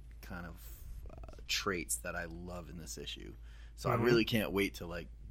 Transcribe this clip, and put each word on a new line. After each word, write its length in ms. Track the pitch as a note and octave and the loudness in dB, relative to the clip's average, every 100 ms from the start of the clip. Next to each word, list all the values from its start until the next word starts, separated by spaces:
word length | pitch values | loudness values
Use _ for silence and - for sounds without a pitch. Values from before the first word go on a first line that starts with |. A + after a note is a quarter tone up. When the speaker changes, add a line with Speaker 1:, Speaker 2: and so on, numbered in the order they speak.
| - - | -12 -12
Speaker 1:
kind 240 | - F2+ E2+ | -8 -8 -8
of, 100 | E2+ - - - - - | -10 -12 -10 -8 -8 -8
uh, 220 | - - - - | -10 -10 -10 0
traits 500 | - G#2 F2+ D2 - | 2 2 2 2 -2
that 180 | F2+ F2 | 0 -4
I 100 | E2+ | -4
love 440 | E2+ F2+ F2+ D#2 | -4 -6 -6 -6
in 80 | E2 | -8
this 200 | D#2 D2 | -6 -6
issue." 360 | C#2+ - - - - - - - | -6 -6 -8 -12 -12 -12 -12 -4
So 140 | - | 2
Speaker 2:
Mm-hmm. 120 | A#2+ | 6
Speaker 1:
I 40 | A#2+ | 8
really 200 | A#2 G#2+ | 8 8
can't 260 | A#2 E2 | 4 4
wait 240 | F#2 G2 - | 4 4 2
to, 120 | F2 | -4
like, 200 | E2+ D#2 - - | -4 -6 -10 -10